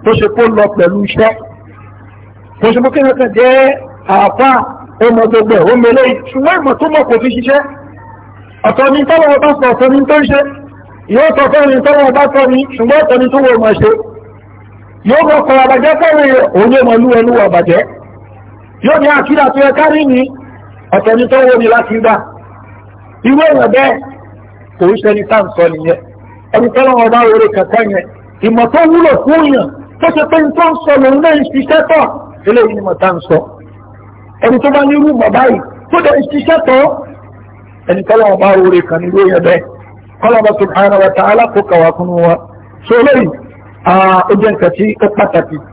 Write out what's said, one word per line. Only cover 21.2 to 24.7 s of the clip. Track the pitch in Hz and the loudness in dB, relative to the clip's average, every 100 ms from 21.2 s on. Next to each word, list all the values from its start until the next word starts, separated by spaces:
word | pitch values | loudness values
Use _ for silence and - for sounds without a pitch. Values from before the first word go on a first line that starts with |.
| 247 | 0
tó | 262 | 2
wọ́n | 254 240 | 2 2
ni | 226 | 2
láti | 233 226 226 | 0 0 -2
gbà. | 226 214 - - - - - - - - - - | -2 -2 -6 -20 -20 -20 -20 -20 -20 -20 -20 -8
Irú | 233 277 | -2 0
èèyàn | 320 277 233 | 2 0 0
bẹ́ẹ̀, | 247 277 269 - - - - - - - | 0 0 -4 -10 -20 -20 -20 -20 -20 -20